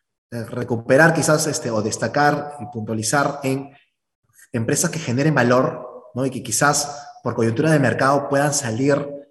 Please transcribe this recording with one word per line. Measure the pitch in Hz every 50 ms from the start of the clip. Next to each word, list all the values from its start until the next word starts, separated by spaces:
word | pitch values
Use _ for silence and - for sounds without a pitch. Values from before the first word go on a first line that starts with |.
| _ _ _ _ _ _
eh, | - 120 110
recuperar | - - - 123 120 123 113 113 - 131 139 160 165 160
quizás, | 160 127 - 151 151 - 156
este, | 139 - - 123
o | 113 107
destacar | 101 110 - - 127 113 - 143 147 147 143 - - - - -
y | 110 -
puntualizar | - 113 107 110 113 110 107 - - 147 139 117 - - -
en | 135 135 135 139 135 - _ _ _ _ _ _ _ _ _ _ _ _ _ - _
empresas | - 120 113 - 147 156 185 170
que | 160 160
generen | - - 117 127 139 156 151
valor, | 135 120 120 127 127 135 - - - - - - - - - -
¿no? | 120 135
Y | 135
que | 123 127 -
quizás | 123 107 - 151 147 143 - - - - - - - - - -
por | 123 110
coyuntura | 120 113 113 113 147 151 160
de | 160 147
mercado | 135 117 107 - 135 135 143 143 139 -
puedan | 139 139 143 151 143
salir, | - - 117 110 113 135 143 143 135 143 - - - - _